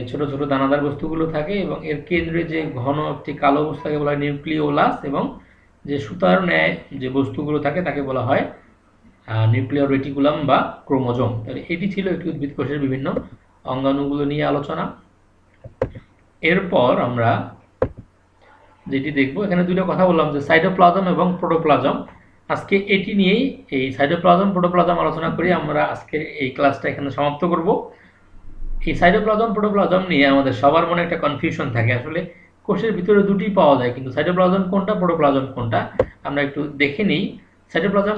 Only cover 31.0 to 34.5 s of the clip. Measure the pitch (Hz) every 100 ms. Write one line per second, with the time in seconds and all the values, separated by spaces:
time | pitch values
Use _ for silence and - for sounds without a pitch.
31 | 170 160 147 143 160 160 139 117 113 123
32 | 156 160 180 - - _ - 185 226 190
33 | 180 202 196 196 214 196 151 135 123 123
34 | 131 117 165 180 180